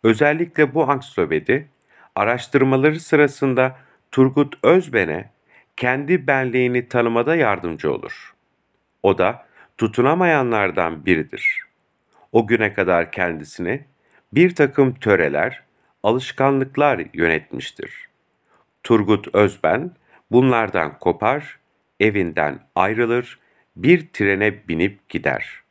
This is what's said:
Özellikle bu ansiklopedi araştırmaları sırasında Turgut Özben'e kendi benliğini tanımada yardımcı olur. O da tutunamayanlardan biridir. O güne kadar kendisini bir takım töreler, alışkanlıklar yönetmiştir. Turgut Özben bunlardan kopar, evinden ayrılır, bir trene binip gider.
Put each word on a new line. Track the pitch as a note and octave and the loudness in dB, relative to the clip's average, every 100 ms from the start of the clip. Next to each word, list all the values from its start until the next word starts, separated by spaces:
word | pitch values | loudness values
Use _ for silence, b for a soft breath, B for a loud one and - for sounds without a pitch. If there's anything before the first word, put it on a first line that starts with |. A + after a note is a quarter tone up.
Özellikle | A#2+ A2 D3 D#3+ E3+ - C#3+ | 2 2 2 0 -4 0 0
bu | C#3+ C3+ | 0 -2
ansiklopedi | C#3 - - E2 D#2 - C3+ D#3 _ b b b - | -2 -4 -4 -2 -2 0 -2 -2 _ b b b -4
araştırmaları | G#2 B2 - C#3 C3+ C3+ D3 D#3 | -2 -2 -2 0 2 4 2 0
sırasında | - D#3 C#3+ - C3+ B2+ C3 C3 b b _ | 0 2 2 0 -2 0 0 -2 b b _
Turgut | - C3 C#3 C#3+ - | 2 4 4 -2 0
Özben'e | A#2 F3+ E3+ A#2 E2+ D#2 - _ b b b - | 2 4 2 -2 -2 -4 -8 _ b b b -6
kendi | B2 C3 C#3+ F3+ C3+ | -4 -2 0 0 2
benliğini | C3+ C3 B2 B2 B2 A#2+ | 0 0 0 0 -2 -2
tanımada | B2 A#2+ A#2 A#2+ E3 | -2 0 0 0 0
yardımcı | A#2+ F#2 E2+ D#2 D#2 | 0 0 -6 -4 -4
olur. | G#1+ - - - _ _ _ _ _ _ _ | -4 -8 -16 -20 _ _ _ _ _ _ _
O | G2 F#2+ | 0 2
da | F#2 A#2 b b b - | 0 -2 b b b -4
tutunamayanlardan | A2 G#2+ C3 E3+ F3+ D3+ B2+ A2 G2 F2+ E2+ D#2+ D#2+ | -4 0 0 2 2 0 0 0 0 0 -4 -4 0
biridir. | E2 D#2 - - - - _ _ _ _ b b | 0 -2 -6 -6 -6 -12 _ _ _ _ b b
O | A2+ A2+ | 0 0
güne | A2+ G#2+ | 0 0
kadar | G#2 F#2 E2+ E2+ | -2 0 0 -2
kendisini | - F2+ D#2+ D2 - F2 C#3 - _ _ _ _ | -4 -6 -6 -12 -8 -6 -6 -10 _ _ _ _
bir | B2 F3+ F3 | 2 2 2
takım | C#3+ - C3+ | 0 2 0
töreler, | B2+ A2 F#2 D2+ D2 G#2 - _ _ _ _ | 0 2 2 2 0 -2 -6 _ _ _ _
alışkanlıklar | G#2 B2 C3 - C3+ C3+ C3+ C#3+ C#3+ G#2+ D#2 | -2 0 -4 -2 0 0 -2 0 0 0 -6
yönetmiştir. | - E2 D#2+ - B1+ - - - - - _ _ _ _ _ _ _ | -2 0 0 -4 -12 -12 -14 -18 -18 -20 _ _ _ _ _ _ _
Turgut | - A2+ G2 G2+ - F#2+ | 0 2 4 0 0 2
Özben | G2+ - D#2 G#2+ F3 b b b _ | 2 2 0 0 -4 b b b _
bunlardan | B2 C3 A#2 G#2+ F#2 D2+ - | 2 4 2 0 -4 -4 -2
kopar, | F2+ E2+ G#2+ C#3+ D3 - _ _ _ _ | -4 0 -2 -2 -8 -20 _ _ _ _
evinden | A2 G2+ F2 D#2+ D2+ C#2 _ - | 0 0 -2 -2 -2 -4 _ -2
ayrılır, | F#2+ G#2+ A#2 A#2+ A#2+ - _ _ _ - | -2 0 0 -2 -4 -18 _ _ _ -4
bir | A#2+ F3 D#3 | 2 2 0
trene | - G2+ G2 G#2+ G#2 - | -2 0 2 0 -2 -8
binip | D#2+ G2 G#2 _ | -2 -2 -4 _
gider. | - - - - - _ | -4 -4 -4 -8 -16 _